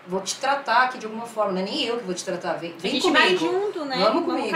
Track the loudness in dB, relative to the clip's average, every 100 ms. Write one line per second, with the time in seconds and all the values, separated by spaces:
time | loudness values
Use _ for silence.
0 | -6 -4 -4 -4 0 0 2 4 4 0
1 | -8 -8 -8 -2 0 0 -2 -2 -2 -2
2 | -4 -6 -4 -6 -4 -4 -6 -6 -4 0
3 | 4 6 6 4 2 0 0 -4 -4 2
4 | 4 4 0 -2 0